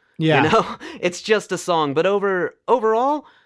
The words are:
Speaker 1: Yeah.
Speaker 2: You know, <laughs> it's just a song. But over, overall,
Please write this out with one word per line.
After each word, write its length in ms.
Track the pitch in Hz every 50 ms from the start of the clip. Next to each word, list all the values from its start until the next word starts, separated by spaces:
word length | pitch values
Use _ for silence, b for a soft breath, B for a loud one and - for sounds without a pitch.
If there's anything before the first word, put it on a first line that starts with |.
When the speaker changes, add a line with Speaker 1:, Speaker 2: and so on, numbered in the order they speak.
| _ _ _ -
Speaker 1:
Yeah. 240 | 160 156 151 139 139
Speaker 2:
You 60 | 156
know, 260 | - 277 - - - - - -
<laughs> 120 | 330 269
it's 220 | - - - - -
just 300 | - 214 208 208 - 196
a 60 | 170
song. 360 | - - 175 160 156 143 135
But 120 | 156 170
over, 480 | 190 202 202 190 202 190 180 170 - - _ _ -
overall, 580 | 226 254 214 220 220 226 247 277 302 302 - b b b b